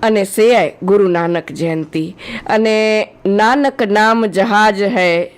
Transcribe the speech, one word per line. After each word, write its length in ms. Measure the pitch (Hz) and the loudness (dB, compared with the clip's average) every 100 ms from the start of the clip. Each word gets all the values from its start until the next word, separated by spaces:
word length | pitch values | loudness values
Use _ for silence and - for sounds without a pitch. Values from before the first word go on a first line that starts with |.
અને 200 | 226 214 | 0 0
સે 320 | 196 - 220 240 | -2 0 2 4
આય 180 | 160 - | 0 -4
ગુરુ 240 | 185 202 196 | 0 2 2
નાનક 440 | 170 170 170 - | 0 -2 -4 -6
જયંતિ. 640 | 143 165 160 156 160 160 190 - 233 - | -8 -6 -4 -6 -6 -8 -10 -14 -14 -2
અને 600 | 220 220 214 220 214 - - 185 | 0 2 0 0 0 -2 -6 -2
નાનક 580 | 202 214 269 277 269 | 0 2 2 0 -2
નામ 420 | 226 208 220 226 220 | -2 2 2 2 0
જહાજ 580 | 175 190 208 214 196 | 0 0 2 2 2
હૈ 400 | 202 220 180 170 175 | -2 0 0 0 -2